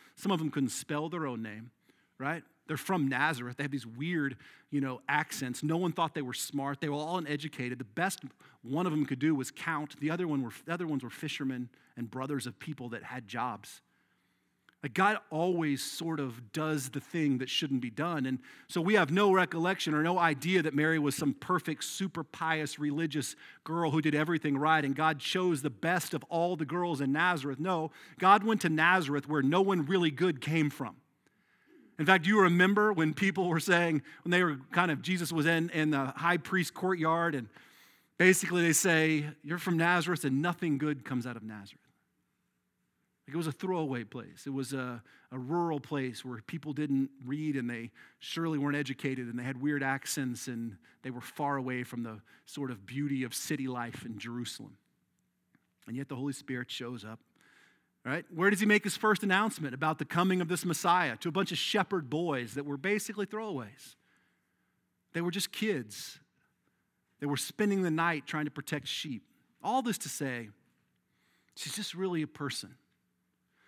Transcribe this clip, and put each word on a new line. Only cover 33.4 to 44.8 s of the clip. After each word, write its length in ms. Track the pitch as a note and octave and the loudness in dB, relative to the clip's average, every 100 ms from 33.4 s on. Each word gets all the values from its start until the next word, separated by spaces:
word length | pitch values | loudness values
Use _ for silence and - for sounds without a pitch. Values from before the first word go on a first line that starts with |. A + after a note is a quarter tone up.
| F3+ | 2
were 120 | E3 | 2
saying, 420 | F3 F3 E3+ D#3 - - | 4 4 4 0 -4 -10
when 80 | - | 0
they 120 | F3+ | 4
were 140 | F3+ C#3 C3+ | 4 0 -2
kind 180 | F3 F3+ | 2 2
of, 140 | C#3+ | 2
Jesus 280 | - F#3 E3+ | -2 -2 -2
was 140 | E3 D3+ | 0 2
in, 240 | E3 E3+ | 2 2
in 220 | F3 D3+ | 0 2
the 160 | C#3+ C3+ | 2 0
high 300 | C3+ E3 F3 | -2 0 0
priest 360 | - F#3 E3+ | 0 -2 -2
courtyard, 640 | - F#3 F#3 D#3+ E3 E3+ D3 | -2 -2 0 2 2 2 -2
and 120 | A2 - - - - _ _ - | -6 -14 -20 -20 -20 _ _ 4
basically 460 | F3+ F#3 F3 F3 | 6 6 4 2
they 100 | E3+ | 4
say, 540 | D#3 F#3+ D#3+ D#3 D#3 D3 D3+ | 4 6 4 4 2 -2 -8
"You're 160 | C#3+ F3 | -8 -4
from 180 | - E3+ | 0 2
Nazareth, 480 | E3 F3 E3 F3 C#3+ | 4 4 2 0 0
and 160 | C3+ | 2
nothing 380 | E3+ E3+ E3+ C#3 | 0 0 0 0
good 260 | D3+ C#3+ A#2+ | 0 -2 -4
comes 220 | C3 A#2+ | -4 -4
out 100 | A#2 | -10
of 60 | |
Nazareth." 340 | A2 G#2+ G2 - _ _ _ _ _ _ _ _ _ _ _ _ _ _ - | -12 -14 -16 -20 _ _ _ _ _ _ _ _ _ _ _ _ _ _ -6
Like, 80 | D3+ | -4
it 20 | |
was 80 | D#3+ | -2
a 60 | |
throwaway 520 | C#3 F#3+ F3+ D#3 B2+ | -2 -2 0 0 -2
place. 440 | A2 B2+ A2 E2+ - | -6 -10 -14 -12 -6
It 20 | |
was 240 | C3+ B2 | -4 -4
a, 300 | C3+ | -4